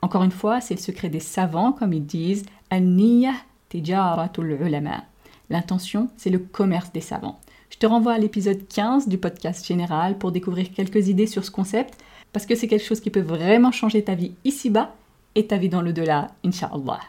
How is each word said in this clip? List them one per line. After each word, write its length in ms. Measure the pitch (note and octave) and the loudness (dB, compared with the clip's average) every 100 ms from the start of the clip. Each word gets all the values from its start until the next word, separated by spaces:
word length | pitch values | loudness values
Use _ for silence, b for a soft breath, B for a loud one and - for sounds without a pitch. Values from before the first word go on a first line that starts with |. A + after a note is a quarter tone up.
Encore 220 | F3+ G3 | 0 2
une 80 | F#3 | 2
fois, 300 | F3+ G#3+ A#3+ | 2 0 0
c'est 140 | B3 F#3 | -2 -6
le 40 | |
secret 300 | - F#3 F3+ | -6 -6 -6
des 100 | D#3 | -6
savants, 540 | - - F#3 E3 A3 | -6 -2 -2 0 0
comme 180 | C#4 G#3 | 0 0
ils 140 | D#3+ D3 | -2 -2
disent, 400 | E3 E3 G3+ G3 B _ | -4 -2 -2 -4 B _
An-niyya 640 | F#3 F#3 F3+ G#3+ A#3+ B3+ B3+ - _ _ | 2 4 6 6 6 4 0 -8 _ _
tijaratul 920 | F3 D#3 F#3+ F#3+ E3 E3+ - E3 D3 | -8 -2 0 2 0 -2 -4 -4 -2
ulama. 420 | E3 D3 D3 - - _ b b b | 0 -2 -2 -6 -10 _ b b b
L'intention, 600 | E3+ F3 F#3 F3+ G#3 B3 - | -4 -2 -4 -2 -4 -4 -4
c'est 140 | - | 0
le 100 | F#3 | 0
commerce 540 | F#3 - G3 E3+ F3 | -2 0 0 0 -2
des 80 | - | -10
savants. 380 | D#3+ - - F#3+ b b b | -8 -8 -8 -12 b b b
Je 80 | - | 0
te 80 | A3 | 2
renvoie 280 | A#3 A3+ | 4 4
à 40 | A3+ | 2
l'épisode 500 | G#3+ G#3+ G3 G3 - | 0 0 0 -2 -4
quinze 420 | - G#3 C4+ C#4 | -4 2 2 2
du 80 | F#3 | -2
podcast 480 | F3+ F3 D#3+ F3 - | -2 -4 -6 -6 -2
général 520 | F3 F3 D#3 F3 G3 | -2 0 0 0 0
pour 140 | F#3 | -2
découvrir 400 | F3 F#3 F3+ F3+ | -2 -4 -4 -4
quelques 380 | - F#3+ G#3+ F#3+ | -4 0 2 2
idées 180 | F#3+ G#3+ | 2 2
sur 160 | - | -2
ce 80 | F#3 | -8
concept, 480 | - F#3+ A3 C4 - B B B | -6 -2 -2 -4 -8 B B B
parce 140 | G#3 G3+ | -10 -2
que 80 | A#3 | -2
c'est 120 | A#3 | 2
quelque 180 | G#3+ - | 0 0
chose 140 | A3 | -4
qui 120 | G#3+ | 0
peut 100 | G3+ | -2
vraiment 500 | E3 E3 E3+ A3+ B3 | 0 -2 4 6 6
changer 320 | A#3+ A3 G#3+ | 4 2 2
ta 120 | G#3 F#3+ | 0 -2
vie 180 | F3 - | -4 -4
ici-bas 520 | C4+ C#4 B3+ G#3+ - - b b _ - | -4 -2 0 2 0 -6 b b _ -2
et 100 | G#3+ | 0
ta 120 | G3 | 0
vie 120 | F3+ | 0
dans 140 | F3+ | 0
l'au-delà, 480 | E3+ E3 D#3+ D3 - - | 0 -2 0 0 -2 -4
Inch'Allah. 560 | F3+ F3+ - C#3+ C3+ - | -4 -2 -4 -6 -6 -8